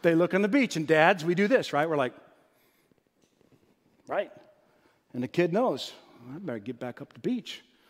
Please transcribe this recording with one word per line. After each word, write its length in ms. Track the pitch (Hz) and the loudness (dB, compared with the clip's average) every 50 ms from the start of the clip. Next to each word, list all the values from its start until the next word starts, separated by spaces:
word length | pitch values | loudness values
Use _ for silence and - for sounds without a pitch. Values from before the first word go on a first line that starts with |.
| - | 2
they 120 | 170 165 | 2 4
look 200 | 165 175 - 180 | 4 2 2 2
on 80 | 190 202 | 0 0
the 60 | 202 | 2
beach, 280 | 220 285 247 196 - | 2 2 2 0 0
and 100 | 160 156 | -2 0
dads, 380 | 143 156 151 156 180 208 175 151 | 2 4 6 6 6 4 2 0
we 100 | 170 175 | -2 0
do 140 | 175 202 208 | 2 2 4
this, 240 | 262 220 147 - 147 | 2 2 0 0 -2
right? 160 | 143 156 165 | -2 0 0
We're 80 | 156 | 0
like, 160 | 143 131 123 - - - - _ _ _ _ _ _ _ _ _ _ _ _ _ _ _ _ _ _ _ _ _ _ _ _ _ _ _ _ _ _ _ _ _ _ _ | 0 0 -2 -4 -8 -20 -20 _ _ _ _ _ _ _ _ _ _ _ _ _ _ _ _ _ _ _ _ _ _ _ _ _ _ _ _ _ _ _ _ _ _ _
right? 240 | - 139 190 190 - - - - _ _ _ _ _ _ _ _ _ _ _ _ _ - | -8 -6 -4 -6 -6 -8 -20 -20 _ _ _ _ _ _ _ _ _ _ _ _ _ -10
And 80 | 123 123 | -8 -8
the 60 | 120 | -4
kid 240 | - 175 175 170 170 | 0 0 0 2 2
knows, 400 | 220 262 220 - 123 - - - - - - - 117 120 123 135 | 0 0 0 -2 -4 -6 -12 -16 -18 -20 -20 -20 -20 -18 -16 -16
"I 60 | 175 | -12
better 200 | 202 147 117 110 | -10 -8 -8 -8
get 200 | 101 123 123 113 | -8 -10 -12 -10
back 220 | 127 123 120 - | -10 -12 -12 -12
up 120 | 131 - - | -16 -18 -14
the 60 | 123 | -8
beach." 440 | - 196 254 226 165 - - - - _ _ _ _ | -4 -4 -4 -4 -6 -10 -14 -16 -18 _ _ _ _